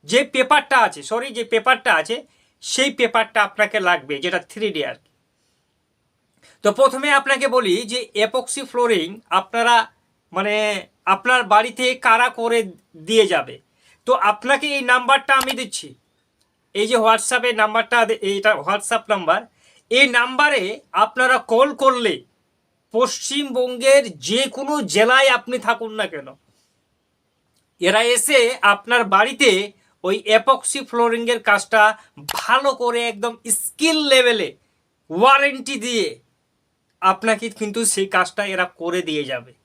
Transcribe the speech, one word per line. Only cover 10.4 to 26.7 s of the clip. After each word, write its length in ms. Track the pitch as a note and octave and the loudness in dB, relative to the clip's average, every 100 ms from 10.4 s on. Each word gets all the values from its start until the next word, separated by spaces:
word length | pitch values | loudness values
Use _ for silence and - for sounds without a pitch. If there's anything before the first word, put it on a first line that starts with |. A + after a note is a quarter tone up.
| G3+ G#3 G#3+ G3+ - _ - | -4 -2 -2 -4 -10 _ -2
আপনার 360 | F#3+ A#3+ B3+ | -2 2 0
বাড়িতে 420 | G#3+ G#3 A#3 A3+ B3+ B3+ | 4 2 2 -2 -2 0
কারা 320 | B3+ A3+ B3 | 2 2 2
করে 300 | A#3+ A#3 A#3 G3+ E3 _ E3 D#3+ | -2 -2 -2 -4 -10 _ -20 0
দিয়ে 180 | A3 G3 | 2 4
যাবে। 220 | E3+ B2 - _ _ _ _ - | 0 -4 -14 _ _ _ _ -2
তো 60 | |
আপনাকে 540 | C4 G3+ A#3 B3 C#4 D4 C#4 | 0 0 -2 -2 -2 0 -4
এই 60 | B3 | 0
নাম্বারটা 420 | B3 B3 C#4 C#4 C4+ | 0 2 0 2 0
আমি 120 | C4 A#3+ | 0 -6
দিচ্ছি, 280 | A3+ - D3 - _ _ _ _ _ _ _ G3 | -8 -10 -14 -20 _ _ _ _ _ _ _ -4
এই 120 | A3 | 0
যে 100 | A#3+ A3 | 2 2
WhatsApp-এ 460 | A3 - B3+ B3 A3 | 2 0 -2 -2 0
নাম্বারটা 360 | G#3+ A3 A3+ A#3+ A3 | 0 0 0 0 2
দে-, 160 | A3 G3 | -2 -4
এইটা 220 | G3 G#3 G#3 E3+ | 0 0 0 -2
WhatsApp 360 | G3+ - A3+ A3 | -4 -2 -6 -2
নাম্বার, 260 | G3+ E3 F#3 A#3 _ _ _ _ | -4 0 -2 -2 _ _ _ _
এই 180 | A#3+ B3 A#3+ | 2 4 2
নাম্বারে 440 | B3 C4 D4 C#4 F#3+ A3+ _ | 0 0 0 0 -4 -10 _
আপনারা 460 | - - - B3+ B3+ | -2 0 0 2 0
কল 320 | - A3+ C#4 - | 0 2 2 2
করলে 300 | C4+ B3+ A3+ C#3+ _ _ _ _ _ _ _ | 0 2 -2 -4 _ _ _ _ _ _ _
পশ্চিমবঙ্গের 1080 | A3 B3+ - - C#4 C#4+ B3+ B3 B3 C4 C#4 A#3 D#3 | -2 -2 -4 -8 -6 -4 -4 -4 -2 4 4 4 -10
যে 220 | B2+ A3+ C4+ C4 | -4 -2 -2 -6
কোনো 160 | C#4 D4+ | -4 -4
জেলায় 480 | G3+ E3+ A3+ C4 C4+ B3 | -2 0 4 4 4 2
আপনি 200 | - B3 G#3 | -2 -2 0
থাকুন 240 | A3+ A3+ G#3+ | -2 -4 -8
না 60 | G3 | -8
কেন, 200 | D#3 C3 - _ _ _ | -8 -16 -20 _ _ _